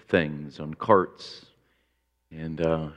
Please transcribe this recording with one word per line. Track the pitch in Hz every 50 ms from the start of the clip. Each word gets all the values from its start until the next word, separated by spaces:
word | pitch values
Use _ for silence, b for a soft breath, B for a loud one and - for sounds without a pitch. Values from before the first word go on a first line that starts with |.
| -
things | - - 87 80 76 76 73 76 71 - -
on | 76 76 78
carts, | - - - 107 92 90 - - - - - - - - _ _ _ _ _ _ _ _ _ _ _ _ _ _ _ _ _
and, | 80 80 80 80 78 76
uh, | 85 82 82 80 80 76 76